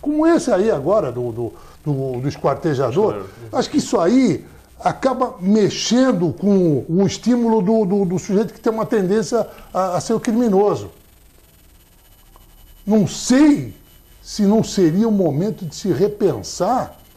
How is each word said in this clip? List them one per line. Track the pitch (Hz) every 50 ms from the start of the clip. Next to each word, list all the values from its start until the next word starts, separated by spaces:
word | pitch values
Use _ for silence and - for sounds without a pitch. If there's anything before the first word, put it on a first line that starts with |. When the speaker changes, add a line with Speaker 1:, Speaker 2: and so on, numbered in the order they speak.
Speaker 1:
como | - 294 302 302 311
esse | 330 339 - - 254
aí | 226 180 208 226
agora | 190 143 131 160 208 220 165 127
do, | 113 123 123 120
do, | 110 117 120 107 - - - - - - -
do, | 147 143 135 135 131 123 123
do | 131
esquartejador, | 147 143 - - 156 135 139 - 165 143 123 139 117 120 185 220 190 110
Speaker 2:
Claro. | 101 95 95 - - 117 110
Speaker 1:
acho | - - - -
que | -
isso | 294 - - 262 202
aí | 165 180 240 269 262 208 139 - - - - - - _ - -
acaba | - 180 165 - - 262 254 247 262 233 - -
mexendo | 180 196 214 220 202 165 - - - - 226 254 262 262 220 175 175 156 -
com | - 190 208 202 190 180 165 147 123 107 -
o | 160 190 196
estímulo | - - - - 220 254 240 233 226 220 220
do, | 180 208 226 220 214
do, | 175 208 202 196
do | 170 185
sujeito | 170 - - 190 202 208 -
que | - -
tem | - 233 220
uma | 226 214
tendência | - 254 214 175 170 202 226 196 - 240 226 - - - - - -
a, | - 180 190 185 180
a | 170
ser | - - 226
o | -
criminoso. | - 254 214 240 247 226 185 190 208 202 165 113 101 - - - _ _ _ _ - _ _ _ _ _ _ _ _ _ _ _ _ _ _ _ _ _ _ _ _ _ - - - _ - - - - - - -
Não | 196 214 220 180
sei | - - - - - 254 269 311 294 285 160 127 107 - - - _ - - - - - - -
se | - - - 208
não | 196 214 226 -
seria | - - 202 180 160 156 196 226
o | 226
momento | 214 196 175 156 131 147 190 220 214 - 185
de | 147 -
se | - - 190
repensar, | 160 139 196 208 208 - 214 175 123 104 85 - - - 180 202 254 240 156 - - - - - _